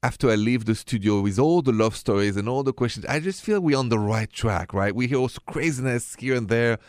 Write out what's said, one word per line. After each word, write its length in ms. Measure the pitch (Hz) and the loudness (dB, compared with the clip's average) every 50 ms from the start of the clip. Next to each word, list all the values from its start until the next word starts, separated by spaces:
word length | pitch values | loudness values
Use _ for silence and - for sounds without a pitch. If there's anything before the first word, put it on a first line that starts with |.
| - | -2
after 280 | 123 - - - 131 | -2 -2 2 2 4
I 40 | 110 | 4
leave 300 | 107 104 113 123 123 110 | 4 2 2 2 0 2
the 80 | 110 113 | 0 -2
studio 460 | 107 - - - 113 95 107 104 101 | -2 -2 -6 -6 0 2 2 2 2
with 160 | 98 101 98 98 | 2 0 2 2
all 240 | 131 156 170 180 | 4 4 4 2
the 120 | 151 131 117 | 2 2 2
love 220 | 107 110 113 110 | 2 2 0 0
stories 420 | - - - 107 101 101 101 98 98 | -4 -2 0 0 2 2 0 0 -2
and 100 | 101 113 | -4 -4
all 140 | 127 135 139 | -4 -2 -2
the 100 | 135 127 | -2 -2
questions. 320 | - 120 120 - 113 98 | 0 -2 -2 -2 -6 -6
I 140 | - 131 151 | -4 -4 -4
just 240 | 156 190 190 - - | -4 -4 -8 -6 -4
feel 160 | - 214 202 | -2 -2 0
we're 180 | 180 156 143 135 | 2 2 2 2
on 120 | 131 120 | 2 2
the 100 | 113 110 | 2 2
right 320 | 104 104 110 110 110 - | 2 0 0 0 -2 -4
track, 420 | - - - 113 101 87 90 - - | -6 -2 -2 0 0 0 -2 -2 -2
right? 220 | 98 98 101 98 | 0 0 0 0
We 120 | 110 123 117 | -2 -2 0
hear 100 | 135 131 | 0 0
also 220 | 127 127 - - _ | 0 0 -4 -8 _
craziness 720 | - - 151 135 165 151 123 127 135 120 120 - - - - | -8 -6 -2 -2 -2 -2 0 -2 -2 -2 -2 -4 -6 -12 -10
here 160 | - 135 131 | -4 -2 -2
and 120 | 123 117 95 | 0 0 2
there. 300 | 113 117 117 117 117 104 _ | 2 2 4 2 0 -2 _